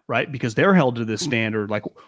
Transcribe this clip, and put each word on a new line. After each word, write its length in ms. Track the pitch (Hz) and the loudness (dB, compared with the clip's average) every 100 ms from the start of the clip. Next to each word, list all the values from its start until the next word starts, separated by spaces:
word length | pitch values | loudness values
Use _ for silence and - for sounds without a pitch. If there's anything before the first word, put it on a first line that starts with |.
| - | -6
right? 240 | 120 - | -4 -4
Because 240 | 127 123 110 | -4 -4 2
they're 180 | 180 | 4
held 220 | 185 131 117 | 6 4 0
to 100 | 113 | -4
this 160 | 107 | -4
standard. 480 | 139 117 110 110 101 | -2 -2 0 -2 -4
Like, 140 | 107 - - | -4 -6 -14